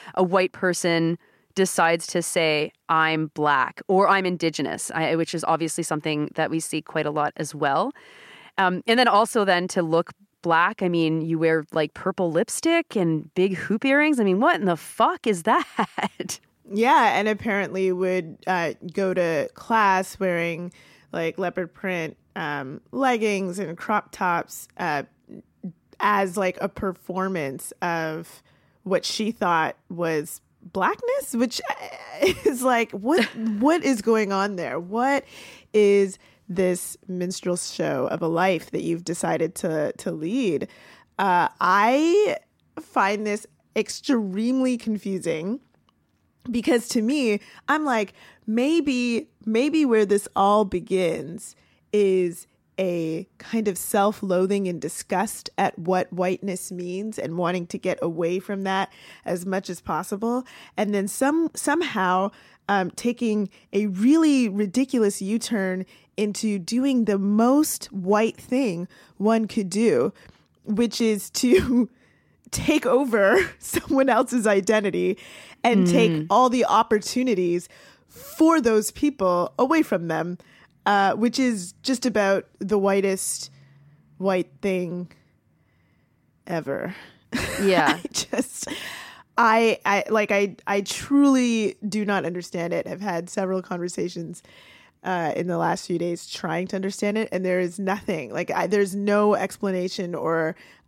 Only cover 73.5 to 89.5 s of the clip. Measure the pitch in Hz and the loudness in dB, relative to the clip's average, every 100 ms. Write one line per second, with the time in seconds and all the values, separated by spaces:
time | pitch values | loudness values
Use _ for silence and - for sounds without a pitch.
73.5 | - - - - 269 269 226 262 247 214 | -6 -6 -6 0 2 4 4 2 2 2
74.5 | 196 190 214 202 175 180 196 - - - | 2 4 2 2 0 -2 -4 -10 -20 -20
75.5 | - 233 214 180 175 175 160 156 208 254 | -2 2 4 6 6 4 2 2 4 4
76.5 | 247 208 214 226 214 - 247 254 190 175 | 4 4 4 4 0 0 -2 0 0 0
77.5 | 175 - - - _ _ - - - 320 | -2 -4 -20 -20 _ _ -20 -20 2 4
78.5 | 330 233 214 208 - 294 - 190 175 175 | 6 4 2 0 -2 -2 0 0 2 0
79.5 | - 262 320 - 190 170 160 170 180 _ | 0 2 2 2 -2 -2 -4 -4 -8 _
80.5 | _ _ _ 196 202 196 - 233 233 254 | _ _ _ 0 2 2 2 0 2 0
81.5 | 214 175 _ - 254 262 214 196 196 - | -2 -8 _ -4 -2 0 2 2 0 -2
82.5 | _ 196 208 196 196 190 190 - - - | _ -2 2 2 2 0 -2 -6 -8 -12
83.5 | - - _ _ _ _ _ 190 185 - | -20 -20 _ _ _ _ _ 0 0 -2
84.5 | - 202 185 175 175 180 - _ _ _ | -6 -4 -2 -4 -8 -10 -16 _ _ _
85.5 | _ _ _ _ _ _ _ _ _ - | _ _ _ _ _ _ _ _ _ -8
86.5 | 170 135 - - - - _ _ 247 - | -6 -4 -6 -6 -10 -20 _ _ -8 -6
87.5 | - 196 175 147 165 - - - 226 - | 0 2 4 4 0 -4 -8 -4 -4 -4
88.5 | - - 311 - - - - _ - 233 | -8 -10 -10 -12 -14 -16 -20 _ 2 4